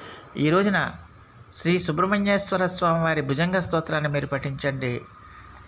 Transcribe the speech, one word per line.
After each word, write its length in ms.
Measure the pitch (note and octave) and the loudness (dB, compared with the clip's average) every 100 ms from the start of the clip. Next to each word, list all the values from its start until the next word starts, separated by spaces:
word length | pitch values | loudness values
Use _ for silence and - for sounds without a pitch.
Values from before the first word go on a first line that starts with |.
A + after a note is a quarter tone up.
| - - - - | -16 -18 -12 -2
ఈ 140 | D3+ | 2
రోజున 400 | F3+ G3+ F3+ B2+ - - - - - - | 4 4 2 0 -6 -16 -20 -20 -20 -10
శ్రీ 260 | - E3 F3+ | -4 2 2
సుబ్రహ్మణ్యేశ్వర 880 | F3 D3+ F#3+ G3+ G3+ G3+ - F#3 F3+ | 2 0 2 2 2 2 2 0 0
స్వామి 340 | - F3 E3 | 2 2 2
వారి 200 | E3 D#3 | 2 0
భుజంగ 380 | C3+ C#3 F3 F#3 | 0 0 2 0
స్తోత్రాన్ని 500 | F3 E3 D#3 D#3 D3 | 0 -2 0 -2 0
మీరు 180 | C#3+ C#3 | -2 -2
పఠించండి. 760 | C3+ C#3 C3+ C#3+ C3+ B2+ A#2+ - - - - - - | -4 -4 -4 -4 -2 -2 -4 -8 -18 -20 -20 -20 -20